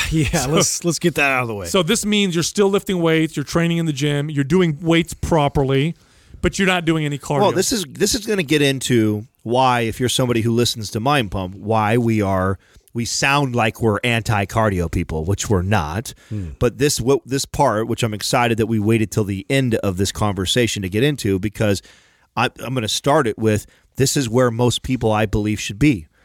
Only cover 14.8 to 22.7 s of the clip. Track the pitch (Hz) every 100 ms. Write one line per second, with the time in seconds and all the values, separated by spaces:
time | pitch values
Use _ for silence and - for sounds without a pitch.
14.8 | 85 92 82 80 80 98 - 95 92 104
15.8 | 76 92 - - - 107 85 71 123 104
16.8 | 147 - 120 139 - 135 - - 139 107
17.8 | 117 110 117 104 - 131 120 113 110 113
18.8 | 101 113 107 - 101 98 - 135 127 107
19.8 | 101 90 98 - 107 95 92 123 117 107
20.8 | 92 104 143 139 104 95 104 - 107 98
21.8 | - - _ _ _ - 127 - 120